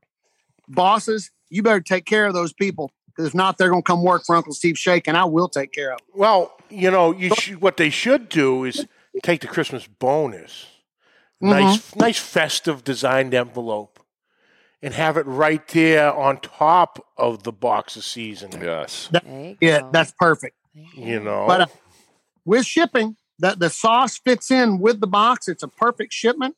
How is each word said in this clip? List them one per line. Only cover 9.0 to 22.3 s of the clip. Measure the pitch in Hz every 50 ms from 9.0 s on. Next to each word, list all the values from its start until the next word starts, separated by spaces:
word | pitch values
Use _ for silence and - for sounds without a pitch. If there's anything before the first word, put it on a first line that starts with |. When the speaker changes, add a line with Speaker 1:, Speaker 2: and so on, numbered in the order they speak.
| _ _ - 392
Speaker 2:
take | - - 175 156
the | -
Christmas | - - 170 151 - 143 120 -
bonus, | - 104 - 127 127 139 156 156 127 104 90 - - - - - - _ _ _ _ _ _ _ _ _ _ _ _ _ -
nice, | 180 196 202 - 202 190 202 220 - -
Speaker 1:
Mm-hmm. | - 208
Speaker 2:
nice | 226 233 220
festive | - - - - 175 160 143 - - - 170 151 131 -
designed | 139 131 113 135 127 131 135 135 127 123
envelope, | 123 120 120 113 123 117 113 107 104 104 - _ _ _ _ _ _ _ _ _ _ _ _ _ _ _ _ _ _
and | - 143 113
have | 127 160 160 147
it | 160 147
right | 135 127 135 156 151 160 151 -
there | - - 165 160 160 160 151 147 147 139
on | 147 135 135 135 -
top | - - - - 151 156 170 180 170 - - - - _ _
of | - 123 120 117 107 104
the | 117
box | 110 95 117 120 120 107 - - -
of | 113 101
seasoning. | - - 123 113 110 104 90 101 95 90 85 90
Speaker 3:
Yes. | 85 82 80 73 - - - - -
Speaker 1:
That, | 165 170 -
Speaker 4:
There | - 131 135 147 175
you | 202 -
Speaker 1:
yeah, | 165 165 156 -
Speaker 4:
go. | 139 131
Speaker 1:
that's | 139 165 156 - -
perfect. | - 180 165 156 - - 123 - _ _ _ _
Speaker 4:
There | 151 156 165 170
you | 143 117
Speaker 2:
You | 113 117 107
Speaker 4:
go. | 104
Speaker 2:
know? | 104 101 101 101
Speaker 1:
But, | 110 180 185
uh, | 180 - - _ _ _ _ _ _ _ _ _ _ _